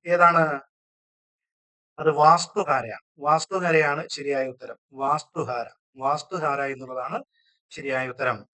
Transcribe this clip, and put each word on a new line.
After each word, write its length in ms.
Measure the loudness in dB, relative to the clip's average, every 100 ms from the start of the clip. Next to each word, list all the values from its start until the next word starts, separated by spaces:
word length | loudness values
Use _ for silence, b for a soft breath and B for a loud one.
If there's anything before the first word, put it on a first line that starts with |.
| -2
ഏതാണ്? 380 | 4 6 6 2 -2 -10 _ _ _ _ _ _ _ _ _ _ _ _ -2
അത് 100 | 0
വാസ്തുഹാരയാണ്. 1120 | 6 6 6 4 -4 0 -2 -2 -12 -16 _
വാസ്തുഹാരയാണ് 880 | 0 0 0 -4 2 2 2 -2 -6
ശരിയായ 360 | -8 -4 -2 -4
ഉത്തരം. 280 | -8 -16 -18 _
വാസ്തുഹാര, 720 | -6 -2 -2 -4 -10 -8 -6 -10 _ _ -6
വാസ്തുഹാര 640 | -2 -2 -4 -4 -2 -2
എന്നുള്ളതാണ് 640 | -4 -8 -10 -8 -8 -8 -12 _ _ _ _
ശരിയായ 400 | -12 -6 -4 -4
ഉത്തരം. 360 | -4 -4 -6 -10